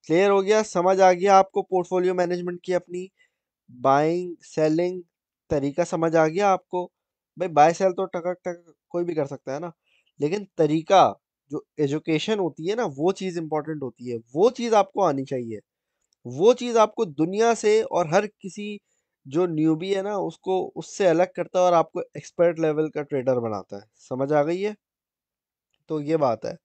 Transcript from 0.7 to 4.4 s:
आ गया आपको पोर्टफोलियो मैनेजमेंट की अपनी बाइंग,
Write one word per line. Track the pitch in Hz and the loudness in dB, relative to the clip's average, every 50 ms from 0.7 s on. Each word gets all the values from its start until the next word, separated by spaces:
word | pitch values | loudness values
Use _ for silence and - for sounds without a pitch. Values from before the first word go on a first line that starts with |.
| - 180 170 185 190 185 | -2 0 2 2 4 6
आ | 190 185 | 6 6
गया | 185 175 180 202 196 190 | 6 4 4 6 6 6
आपको | 190 190 _ 202 | 6 4 _ -6
पोर्टफोलियो | 190 _ 190 185 175 - 185 185 180 185 185 | -4 _ -2 -2 -2 0 -2 0 0 0 0
मैनेजमेंट | 180 180 175 180 175 175 180 175 175 _ | 0 -2 -2 -2 -4 -4 -8 -8 -10 _
की | - 180 | -2 -2
अपनी | 175 175 _ 175 180 185 190 _ _ _ _ _ _ _ _ _ _ _ _ | -2 -2 _ -12 -12 -12 -12 _ _ _ _ _ _ _ _ _ _ _ _
बाइंग, | 123 123 123 135 135 143 151 156 170 180 180 180 170 _ | -20 -2 2 2 4 4 2 2 0 -2 -4 -6 -10 _